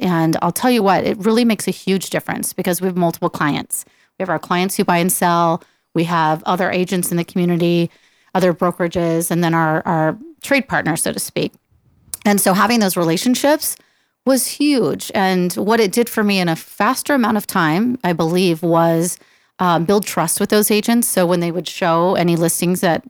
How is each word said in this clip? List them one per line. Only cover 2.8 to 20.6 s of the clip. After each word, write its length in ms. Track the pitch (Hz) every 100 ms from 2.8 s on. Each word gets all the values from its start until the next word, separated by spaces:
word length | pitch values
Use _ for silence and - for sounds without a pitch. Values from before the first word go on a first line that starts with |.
we 60 | 185
have 100 | 180
multiple 340 | 170 - 175
clients. 540 | - 151 151 - - - _ _ -
We 40 |
have 80 | 190
our 80 | 156
clients 380 | - 175 185 -
who 80 |
buy 140 | 190 175
and 140 | 180
sell. 500 | - 180 170 170 165 - _ _
We 100 | 165
have 380 | 170 170 156 156
other 260 | - 180 180
agents 400 | 180 180 180 -
in 60 | 170
the 80 |
community, 680 | 170 185 175 170 170 170 170 _ _ _ _
other 180 | 185 180
brokerages, 800 | 165 180 175 170 180 170 165 170
and 120 | 170
then 120 | 170
our, 280 | 165 160 156 -
our 320 | 165 156 214 330 -
trade 260 | - 277 -
partners, 340 | 170 - 160
so 100 | -
to 60 | -
speak. 320 | - - 208 - _ _ _ _ _ -
And 160 | 208 202
so 120 | 202
having 280 | 185 208 240
those 160 | 196 180
relationships 800 | 165 160 247 247 285 302 - - _ _ _ _ 254
was 200 | 262 -
huge. 640 | - 294 269 170 196 -
And 380 | 214 190 185 180
what 260 | - 208 226
it 120 | 202
did 160 | 233 233
for 140 | 226
me 160 | 208 196
in 80 | 170
a 80 | 160
faster 580 | - - 208 262 -
amount 220 | 277 214 214
of 100 | -
time, 520 | 190 156 170 247 247
I 80 | 180
believe, 500 | 170 165 180 185 160
was, 560 | 170 165 165 165 175 - _ _ _ -
um, 240 | 180 165
build 200 | 165 202
trust 340 | - - 165 -
with 100 | 202
those 200 | 214